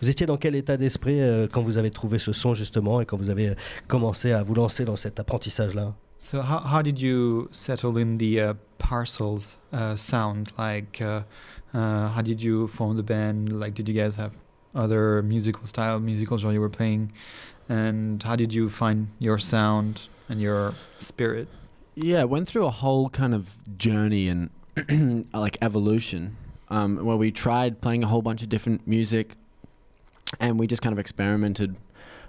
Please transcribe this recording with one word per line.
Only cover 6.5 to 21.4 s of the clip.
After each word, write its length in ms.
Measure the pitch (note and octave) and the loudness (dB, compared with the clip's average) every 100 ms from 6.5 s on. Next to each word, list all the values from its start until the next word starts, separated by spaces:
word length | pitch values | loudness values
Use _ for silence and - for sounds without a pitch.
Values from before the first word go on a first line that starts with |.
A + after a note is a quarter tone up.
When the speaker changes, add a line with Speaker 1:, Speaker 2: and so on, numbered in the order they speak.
| D#3+ C#3+ | -2 2
Speaker 2:
how 160 | D#3 | 2
did 180 | D3 C3+ | 2 0
you 480 | C3 B2+ A#2+ A#2 - | 2 4 2 0 -2
settle 460 | - - B2+ A#2+ A#2 | -6 -4 -2 0 0
in 220 | A#2 A2+ | 0 2
the, 200 | A2 A2 | 2 2
uh, 140 | G#2+ G#2+ - - | 2 -2 -8 -4
Parcels, 800 | - A#2+ A#2+ - G#2+ G#2 G2+ - - | -2 0 -2 -2 -2 -4 -8 -16 -8
uh, 240 | A#2+ A2 G#2+ | -4 -2 -2
sound? 560 | - B2 G#2+ G#2 G#2 - | 0 0 0 -2 -6 -6
Like, 420 | A2 G#2 G#2 - | -4 -4 -6 -6
uh, 220 | G#2+ G#2+ G#2 - - - - | -4 -4 -6 -14 -20 -20 -8
uh, 340 | A#2+ A2 G#2+ G#2+ | -2 0 0 0
how 140 | A2+ | 0
did 180 | A2+ A2 | -2 0
you 280 | A2+ A2 A2+ | 0 0 0
form 280 | - G#2+ A2 | -2 -2 0
the 60 | |
band? 500 | G#2+ G#2+ G#2+ G#2+ G#2+ | 0 0 0 -2 -2
Like, 220 | G#2+ G#2 | -4 -6
did 120 | G#2 G#2+ | -6 -2
you 80 | |
guys 220 | G#2+ G#2+ G#2 | 0 0 -2
have 160 | G#2+ - - _ _ | -6 -10 -20 _ _
other 480 | C#3+ A2 A2 G#2+ G#2+ | -2 2 4 4 4
musical 440 | G#2 A2+ G#2+ G#2 G#2+ | 2 0 0 -2 -6
style, 340 | - A2+ A2 | -4 -2 0
musical 380 | A2+ G#2+ G#2+ A#2 | 0 -2 0 0
genre 160 | G#2+ | 0
you 60 | G#2+ | 2
were 100 | G#2+ | 0
playing? 420 | - A2+ G#2+ G#2+ - - - - - - | 0 0 0 -2 -8 -20 -20 -20 -14 -4
And 540 | A2+ A2 A2 A2 G#2+ | -2 0 0 -2 -2
how 120 | A2+ | -2
did 180 | A#2 A2+ | 0 0
you 160 | A2+ A2 | 0 0
find 380 | - A2+ G#2+ G#2+ - | 0 0 0 -2 -2
your 200 | A2+ G#2+ | 0 0
sound 680 | - A2+ G#2+ G#2+ G#2+ G#2+ - - - | 2 2 4 2 0 -4 -12 -18 -8
and 120 | A2 | -4
your 320 | G#2 G#2 G2+ - - - | 0 0 0 -4 -14 -12
spirit? 480 | - - A#2 A2+ | -8 -2 -2 -2